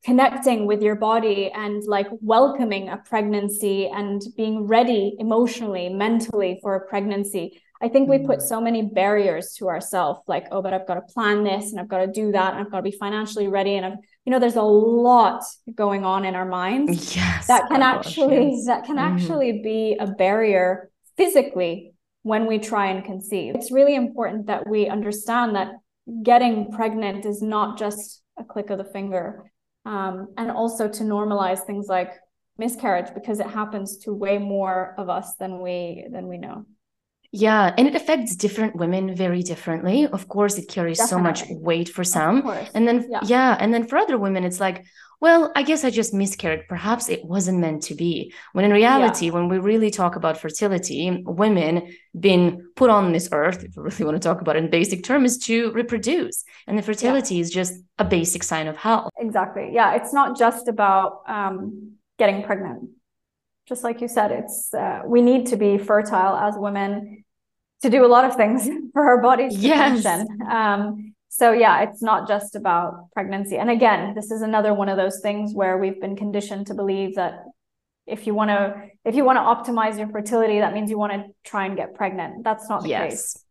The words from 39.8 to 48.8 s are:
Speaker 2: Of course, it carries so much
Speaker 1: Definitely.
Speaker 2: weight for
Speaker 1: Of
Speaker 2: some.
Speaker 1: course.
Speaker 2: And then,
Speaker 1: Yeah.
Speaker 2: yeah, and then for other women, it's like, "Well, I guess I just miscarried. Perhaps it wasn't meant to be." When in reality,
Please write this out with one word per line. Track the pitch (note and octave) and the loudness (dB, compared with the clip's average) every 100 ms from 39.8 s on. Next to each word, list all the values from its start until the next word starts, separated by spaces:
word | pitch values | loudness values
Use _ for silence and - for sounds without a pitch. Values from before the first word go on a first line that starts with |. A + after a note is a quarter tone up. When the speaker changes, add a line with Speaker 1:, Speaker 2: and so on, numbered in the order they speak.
| F3+ A3+ D4 | 0 2 2
Speaker 2:
Of | G3 - | -2 -6
course, | G3 G#3 G3+ | 0 0 0
it | F3 | -8
carries | - E3+ E3 A#3 | -4 -4 -2 0
so | F3+ | 2
much | F3 D#3+ | 0 -2
Speaker 1:
Definitely. | - E3 | -6 -8
Speaker 2:
weight | D#3+ E3 E3+ | -2 -2 -2
for | - | -4
Speaker 1:
Of | F3+ | -2
Speaker 2:
some. | E3+ D#3 A#3+ | 0 2 2
Speaker 1:
course. | C4+ F#3+ - | 0 -6 -6
Speaker 2:
And | G#3+ A#3 | 0 2
then, | A#3+ A#3 | 2 0
Speaker 1:
Yeah. | A3+ | -6
Speaker 2:
yeah, | G3+ B3 C4 A3 | 2 4 4 2
and | G#3 | 2
then | A#3 A#3 | 0 0
for | D4 | 0
other | G#4+ B3+ | 0 0
women, | G3 F#3+ | 0 -2
it's | F3+ F3+ | -2 -2
like, | F#3+ F3 - _ - _ | -4 -4 -14 _ -20 _
"Well, | D#4+ E4+ D#4 D4+ | 6 6 4 0
I | |
guess | C#4 D#4 | 0 2
I | C4 | 2
just | G#3+ A3 | 0 -2
miscarried. | G3 G3 G3 E3+ D#3+ - | 0 -2 -2 -4 -4 -6
Perhaps | F3 G3 A#3 - | -8 -2 -2 -2
it | - | -6
wasn't | D#3+ F#3 F3+ F#3 | -2 -2 0 0
meant | E3 D#3 | 0 -2
to | - D3+ | -8 -4
be." | E3+ D#3+ - - - | -2 -2 -8 -14 -8
When | - | 0
in | G3+ | 4
reality, | G#3 | 6